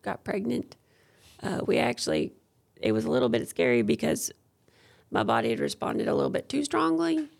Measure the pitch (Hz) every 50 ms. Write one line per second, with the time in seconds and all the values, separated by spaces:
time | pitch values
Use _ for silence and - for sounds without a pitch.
0 | - 202 190 - _ 214 - 196 208 240 240 - - - - _ _ _ _ _
1 | _ _ _ _ - - - - - 190 185 185 - - 196 - - 240 - -
2 | - - 156 156 139 131 - _ _ _ _ _ _ _ _ - - 110 107 110
3 | 110 113 117 127 127 120 117 117 - - - - - 127 120 120 113 208 220 -
4 | - - - 240 - - - _ _ _ _ _ _ _ _ _ _ - - _
5 | _ _ - - - - - - - - 226 - 220 - - - - - - 220
6 | - - - - - - - - - - 262 285 294 285 - 320 320 320 330 330
7 | 330 330 320 311 302 294 -